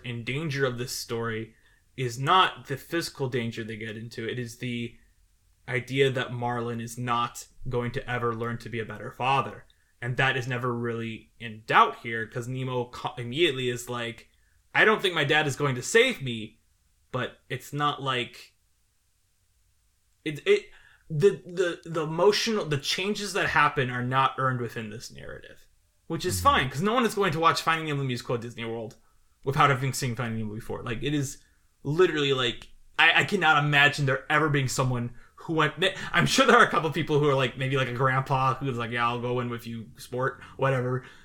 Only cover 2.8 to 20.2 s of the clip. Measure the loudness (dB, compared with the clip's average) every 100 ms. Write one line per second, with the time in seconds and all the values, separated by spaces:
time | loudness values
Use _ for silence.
2.8 | -6 -4 -4 -4 -4 -2 -4 -6 -8 -10
3.8 | -10 -12 -12 -8 -6 -6 -8 -8 -8 -6
4.8 | -8 -12 _ _ _ _ _ _ -6 -6
5.8 | -2 2 2 2 -4 -4 -4 -4 -4 -6
6.8 | -8 -8 -4 -2 -2 -6 -16 -12 -6 -4
7.8 | -4 -6 -6 -4 -2 -4 -4 -6 -8 -10
8.8 | -8 -10 -12 -6 0 0 -2 -8 -18 _
9.8 | _ _ -6 0 0 0 -2 -4 -4 -4
10.8 | -4 -6 -8 -10 -16 -16 -14 -10 2 4
11.8 | 4 2 -8 -6 -6 -8 -8 -6 -4 -4
12.8 | -4 -6 -8 -8 -6 0 0 2 -2 -4
13.8 | -6 -8 -8 -10 -18 _ _ _ _ 2
14.8 | 4 4 2 0 2 4 2 0 0 -2
15.8 | 2 4 4 2 -6 -8 -10 -14 _ _
16.8 | _ _ _ -6 -6 -8 -10 -10 -8 -2
17.8 | -2 -2 -2 -2 -4 -10 -20 _ _ _
18.8 | _ _ _ _ _ _ _ _ _ _
19.8 | _ _ _ _